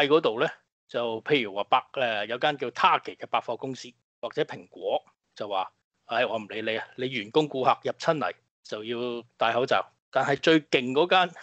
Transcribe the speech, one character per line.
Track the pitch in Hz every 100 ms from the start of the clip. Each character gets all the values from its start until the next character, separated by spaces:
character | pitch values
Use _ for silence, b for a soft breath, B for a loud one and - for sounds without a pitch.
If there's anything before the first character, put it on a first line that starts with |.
| 143
嗰 | 156
度 | 151 110
呢， | 160 - _ _ _
就 | 123 120 113
譬 | - 147
如 | 107
話 | 98
百-， | 101 127 -
呃， | - 120 107 107
有 | 120
間 | 151 143
叫 | 123
Target | - 185 151 - 92
嘅 | -
百 | 117
貨 | - 117
公 | 135
司， | 127 127 - _ _
或 | 117
者 | -
蘋 | 123 120 87
果 | - 95 139 - _ _
就 | - 104
話， | 95 90 _ _ _ -
「唉， | 117 120
我 | 110
唔 | 98
理 | 104
你 | 110 110
啊， | - -
你 | 131
員 | 131 104
工 | 156 147
顧 | 131
客 | 127 117
入 | 135
親 | - - 156
嚟 | 92 - _ _
就 | - 107
要 | 110 120 123 120 117 _
戴 | 113
口 | 117
罩。」 | 127 101 - _ _
但 | 131 131
係 | 139
最 | - 160
勁 | 147 147 127
嗰 | 131 180
間 | 185 175 175